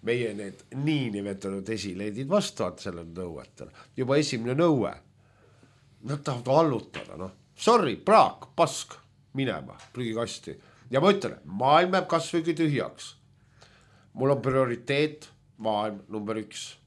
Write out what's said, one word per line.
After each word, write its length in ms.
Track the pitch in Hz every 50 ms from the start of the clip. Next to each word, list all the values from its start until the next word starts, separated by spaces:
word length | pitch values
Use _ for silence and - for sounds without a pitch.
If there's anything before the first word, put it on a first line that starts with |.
| -
meie 260 | 104 120 123 120 110 104
need 280 | 101 104 98 98 - - _ -
niinimetatud 920 | 131 143 151 156 143 131 117 101 101 98 101 98 98 - 98 98 98 95 101 113
esileidid 560 | 104 92 101 87 92 101 107 101 110 135 139
vastavad 500 | 180 208 190 - - - 113 90 90 - -
sellele 300 | 104 87 85 82 82 82
nõuetele? 580 | 90 92 87 82 65 58 - _ - - - _ - - _ _
Juba 220 | - 131 123 135 147
esimene 360 | 151 143 - 117 113 120 123 139
nõue. 340 | 175 170 156 131 104 78 - - _ _ _ _ _ _ _ _ _ _ _ _ - _ _ _ _ _ _ _ 107
Nad 160 | 117 143 147 143
tahavad 280 | - 131 120 117 127 131
allutada, 680 | 151 165 156 131 107 95 - - - - - - 73
noh. 160 | 92 95 - _ _ _ _
Sorry, 400 | - - - 233 240 190 143 -
praak, 540 | - - - 214 214 160 - - - - - _
pask, 420 | - 165 - - - - - - - _ _ _ _ _ _ _
minema, 440 | 135 139 123 95 78 67 64 - - - - _
prügikasti. 640 | 120 127 113 113 110 120 110 - - - - 71 - - _ _ _ - - 117
Ja 80 | 135 156
ma 80 | 196 202
ütlen, 240 | 202 - 101 - - -
maailm 520 | 71 90 101 123 135 147 160 180 180 185
jääb 140 | 185 180 -
kas 180 | - 165 156 - -
või 200 | 170 160 170 165
tühjaks. 600 | 151 165 156 143 123 87 - - - - - - _ _ _ _ _ _ _ _ _ - _ _ _ _ _ _ _ _ _ _
Mul 220 | - 131 139 143
on 60 | - 110
prioriteet 840 | 131 131 131 131 123 120 120 - - 139 143 151 151 147 - - - - _ _ _ _ _ 110
maailm 380 | 110 107 104 107 107 104 98 95 - 101
number 260 | 107 104 104 110 110
üks 340 | 107 101 - - - - - _ _